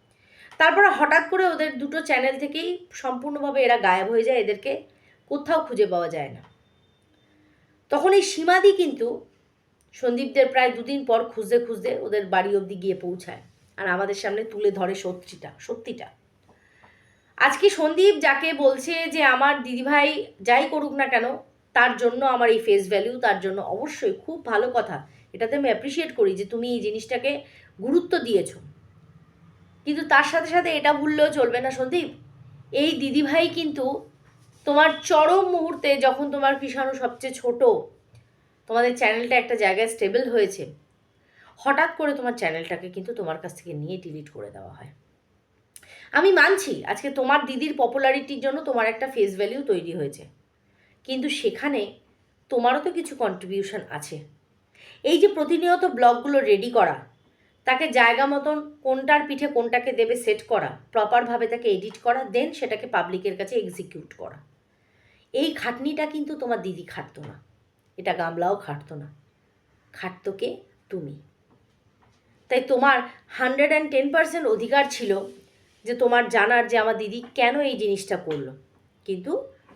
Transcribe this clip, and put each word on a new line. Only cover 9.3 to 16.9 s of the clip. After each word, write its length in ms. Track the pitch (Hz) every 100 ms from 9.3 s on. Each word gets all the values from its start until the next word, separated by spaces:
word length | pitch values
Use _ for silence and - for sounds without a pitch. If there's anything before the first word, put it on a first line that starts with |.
| _ _ _ _ _ _
সন্দীপদের 560 | - 254 240 269 277 254
প্রায় 240 | 262 247
দুদিন 320 | 233 233 277
পর 200 | 262 226
খুঁজতে 340 | 233 - 196 240
খুঁজতে 400 | 240 214 220 -
ওদের 280 | - 208 190
বাড়ি 300 | 185 196 202
অবধি 180 | 185
গিয়ে 200 | 190 190
পৌঁছায়, 480 | 190 175 185 - 113 - _ _ -
আর 100 | 196
আমাদের 280 | 180 196
সামনে 300 | 196 208 208
তুলে 260 | 226 208 208
ধরে 240 | 185 185
সত্যিটা, 580 | 190 180 180 - - 147 -
সত্যিটা। 500 | - 233 - 247 - _ _ _ _ _ _ _ _